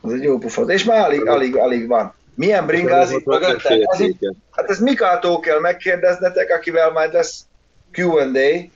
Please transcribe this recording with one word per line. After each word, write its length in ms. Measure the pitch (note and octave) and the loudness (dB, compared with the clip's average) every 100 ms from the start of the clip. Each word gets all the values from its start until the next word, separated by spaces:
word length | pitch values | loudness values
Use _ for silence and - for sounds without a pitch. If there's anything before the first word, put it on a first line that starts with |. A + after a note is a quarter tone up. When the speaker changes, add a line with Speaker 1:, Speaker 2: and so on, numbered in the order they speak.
Speaker 1:
Az 120 | A2+ | -6
egy 100 | B2 | -4
jó 160 | C#3+ C3+ | -2 -2
pofa. 240 | A#2+ A2 | -4 -4
És 220 | - F#3 | -2 0
már 200 | G#3 A3+ F3+ | 2 2 2
alig, 200 | C#3+ - | 0 2
alig, 300 | C#3+ C3 C3 | 0 2 0
alig 320 | B2+ A#2+ A#2 | 0 0 0
van. 260 | A#2+ G#2 - _ | -2 -2 -10 _
Milyen 320 | - E3+ G3+ D#3 | -4 0 0 0
bringázik 520 | E3+ F3 F3 - C3 | 0 2 2 2 0
Speaker 2:
És 40 | C3+ | -2
az 140 | C3+ | 0
Speaker 1:
mögötte? 280 | - A#2+ - | 0 0 0
Ez 260 | A2+ G#2 - | 2 2 0
itt, 60 | F#2 F#2 | 0 -2
Speaker 2:
értéke. 100 | G2 F#2+ _ | -6 -8 _
Speaker 1:
hát 200 | - - | -8 -4
ez 100 | F#3+ | -2
Mikától 600 | A#3+ C4 G#3 F3 F3 E3+ | 0 2 2 2 0 -2
kell 200 | E3 D3+ | 0 0
megkérdeznetek, 880 | E3+ F3+ F#3 F3 F3+ F3 F3+ F3+ - | 0 -2 -2 0 0 0 0 0 0
akivel 400 | E3+ E3 E3 D#3+ | -2 0 0 2
majd 220 | D#3+ D#3 | 2 0
lesz 280 | E3+ E3 - - _ _ _ _ | 0 -2 -6 -20 _ _ _ _
Q 240 | - F3+ D#3+ | -4 0 2
and 180 | C3+ C3 | 2 2
A 340 | C#3 E3+ E3+ | 2 0 -4